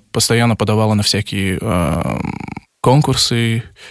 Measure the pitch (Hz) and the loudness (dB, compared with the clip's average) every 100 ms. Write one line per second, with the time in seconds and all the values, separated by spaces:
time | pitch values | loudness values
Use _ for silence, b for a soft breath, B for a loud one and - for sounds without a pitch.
0 | - 117 - 117 117 107 110 107 107 104 | -2 -4 0 2 2 2 0 2 2 2
1 | 104 98 - 104 95 92 113 90 85 - | 0 -2 -2 -4 -2 -2 -2 0 0 0
2 | - - - - - - - _ 120 143 | -2 -4 -6 -8 -12 -14 -18 _ 2 4
3 | 143 123 - 120 117 117 - B B | 4 0 0 0 0 -2 -4 B B